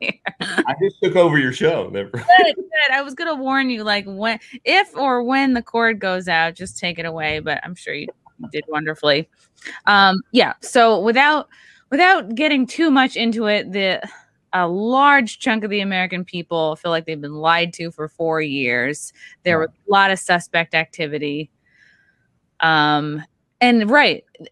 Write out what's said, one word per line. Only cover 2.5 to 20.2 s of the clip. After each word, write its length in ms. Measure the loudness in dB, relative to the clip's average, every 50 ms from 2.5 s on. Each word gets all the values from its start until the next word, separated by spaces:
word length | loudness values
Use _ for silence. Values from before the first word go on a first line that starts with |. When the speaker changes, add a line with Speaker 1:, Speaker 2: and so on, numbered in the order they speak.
| 2 -2 -8 -6 -2 -2 0 0 0
Speaker 1:
I 80 | -2
was 140 | -4 -6 -8
gonna 200 | -8 -6 -6 -4
warn 360 | -4 -4 -2 -2 0 0 -2
you, 120 | -2 -4 -2
like, 220 | -2 -2 -2 -4
when, 320 | -6 -8 -6 -4 -4 -4 -4 -8 -16 -20 -8 -4
if 300 | 0 2 2 0 0 -4
or 280 | -4 -2 0 0 0 0
when 320 | 0 0 0 2 2 0
the 80 | -2 -2
cord 360 | -4 -2 0 0 0 0 -2
goes 300 | -4 -4 -4 -4 -2 -2
out, 260 | 0 0 0 0 -4
just 240 | -8 -14 -14 -12 -8
take 200 | -8 -6 -6 -6
it 80 | -8
away. 320 | -8 -8 -6 -4 -4 -4 -4
But 220 | -4 -4 -6 -6 -6
I'm 100 | -10 -14
sure 200 | -12 -10 -10 -10
you 140 | -10 -10 -12 -14 _ _ _ _ _ -18 -10 -10
did 120 | -10 -8 -6
wonderfully. 600 | -6 -6 -6 -6 -6 -2 2 2 2 2 0 -4 _ _ _ _ _ _ -20 -18 -18 -4 2
Um, 340 | 4 6 6 6 6 4 2 -2 0 2
yeah. 200 | 4 4 4 0 -6
So 400 | -12 -2 2 4 6 6 6 4
without, 480 | 2 2 2 4 4 4 2 0 -2 -6 _ _ _ _ _ _ _ _
without 440 | 0 2 4 4 4 4 2 -4 -4
getting 320 | -2 0 0 2 0 0
too 240 | -2 0 0 2 4
much 260 | 4 4 2 2 0
into 300 | -2 -2 -2 -2 0 0
it, 260 | 0 0 0 -2 -4 -4
the, 340 | -2 -2 -2 -2 -2 -6 -12 -16 -20 _ _ _ _ _ _ -2
a 160 | -2 0 0
large 680 | -2 -2 -2 0 2 4 4 4 4 4 2 0 -6 -6
chunk 260 | -2 -2 -2 -2 -2
of 60 | -4
the 100 | -4 -4
American 460 | -2 -2 -2 -2 -2 -4 -4 -8 -8
people 500 | -8 -10 -10 -8 -4 -2 -2 0 -2 -2
feel 140 | -4 -4 -2
like 160 | -2 -2 -2
they've 120 | -6 -8 -10
been 120 | -10 -12 -10
lied 360 | -2 0 2 2 2 0 -2 -6
to 160 | -8 -12 -12
for 160 | -10 -10 -12 -12
four 340 | -8 -6 -4 -2 -2 -2 -2
years. 720 | -4 -4 -4 -2 -2 -2 -2 -2 -2 -4 -8 -12 -16 -18 _ -20 -20 -20 _ _
There 100 | 0 0 0 0
Speaker 2:
Yeah. 40 |
Speaker 1:
was 40 | -4 -6 _ _ 0
a 20 |
lot 200 | 2 4 4 4
of 80 | 2
suspect 560 | -2